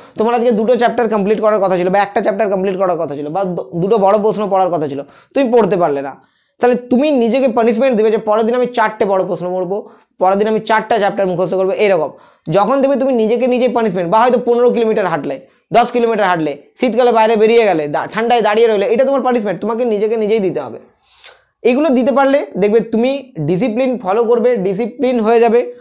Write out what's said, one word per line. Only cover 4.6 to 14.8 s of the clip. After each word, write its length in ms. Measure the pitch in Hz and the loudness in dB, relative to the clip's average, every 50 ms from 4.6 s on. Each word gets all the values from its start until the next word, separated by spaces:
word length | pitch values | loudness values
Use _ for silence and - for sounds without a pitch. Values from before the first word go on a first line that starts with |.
| 185 175 | 0 0
কথা 180 | 175 156 156 | -2 -4 -4
ছিল, 160 | 135 139 139 139 - - - _ _ - | -6 -8 -8 -10 -12 -18 -20 _ _ -2
তুমি 180 | 269 277 220 | -2 0 2
পড়তে 260 | 247 240 214 175 202 | 2 2 2 2 2
পারলে 240 | 175 175 156 143 139 | 0 0 0 0 -4
না, 220 | 135 135 - - _ _ _ _ _ _ _ - | -6 -8 -12 -14 _ _ _ _ _ _ _ -2
তাহলে 160 | 240 247 247 247 247 - | 0 0 0 0 0 0
তুমি 160 | 262 226 294 311 285 247 233 | 0 2 2 2 0 0 0
নিজেকে 240 | 226 220 269 262 254 214 | 0 0 0 0 0 0
পানিশমেন্ট 360 | 247 220 233 220 220 269 269 240 202 | 0 0 0 0 2 0 0 2 2
দেবে 100 | 220 226 | 0 0
যে 80 | 214 214 220 | 0 -2 -2
পরের 180 | 214 208 220 226 | 0 0 0 0
দিন 80 | 220 247 | 0 0
আমি 120 | 247 247 247 247 | -2 -2 -2 0
চারটে 260 | 233 214 214 220 - 226 190 | 0 -2 -2 0 -2 -2 0
বড় 100 | 196 190 180 175 | 0 -2 -2 -4
প্রশ্ন 180 | 180 160 175 180 185 | -6 -6 -6 -6 -4
পড়বো, 220 | 185 185 175 196 214 - - - _ _ _ _ - | -4 -4 -4 -6 -8 -8 -12 -20 _ _ _ _ -2
পরের 180 | 180 185 196 202 | 0 0 2 2
দিন 80 | 214 | 0
আমি 120 | 220 220 208 | 0 -2 -2
চারটা 360 | 214 220 220 220 214 - 208 202 202 | -2 0 -2 -2 0 0 0 0 0
চ্যাপ্টার 220 | 196 - 208 196 185 | -2 -2 -2 -2 -2
মুখস্থ 220 | 180 160 185 170 190 185 | -2 -2 -2 -2 -2 -2
করবো, 140 | 190 190 190 - 214 | -2 -2 0 0 2
এরকম। 260 | 202 190 165 147 127 - - _ _ _ _ - 156 160 | 2 2 0 0 -4 -8 -14 _ _ _ _ -8 -2 0
যখন 180 | 196 202 214 269 277 | 0 2 2 2 2
দেবে 140 | 262 277 285 226 | 2 2 2 0
তুমি 120 | 269 277 254 | 0 0 0
নিজেকে 320 | 226 220 220 240 240 254 | 0 0 0 0 0 0
নিজে 200 | 247 247 247 254 240 247 | 0 0 0 0 0 0
পানিশমেন্ট, 300 | 240 226 208 175 190 175 170 208 | 0 -2 -2 -2 -4 -2 0 2
বা 40 | 220 240 | 2 4
হয়তো 160 | 254 254 240 240 | 4 2 0 0
পনেরো 220 | 240 240 240 247 240 196 | 0 2 2 2 2 2
কিলোমিটার 320 | 233 | 0